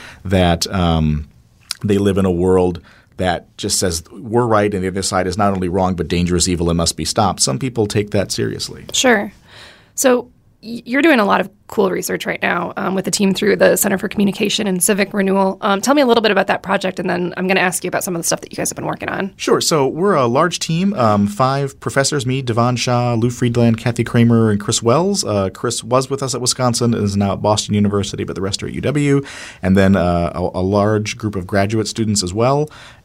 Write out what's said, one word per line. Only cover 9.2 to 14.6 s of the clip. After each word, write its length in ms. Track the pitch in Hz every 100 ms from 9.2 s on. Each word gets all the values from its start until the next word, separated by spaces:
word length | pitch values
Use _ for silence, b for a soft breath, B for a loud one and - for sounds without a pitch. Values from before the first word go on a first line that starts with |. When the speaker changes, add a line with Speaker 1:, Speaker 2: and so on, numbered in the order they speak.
| 208 - B B B B B -
Speaker 2:
So 340 | 262 247 - _ _ _
y-, 200 | 214 240 -
you're 160 | 262
doing 200 | 320 262
a 40 | 202
lot 140 | 190
of 100 | 190 _ -
cool 240 | - 190
research 340 | 175 - 175 -
right 160 | -
now, 320 | 190 175 175 -
um, 180 | 196 185
with 100 | 202
the 60 |
team 200 | 175 196
through 240 | 180 208 185
the 200 | 185 185
Center 200 | 202 190
for 80 | 196
Communication 580 | - 196 185 202 -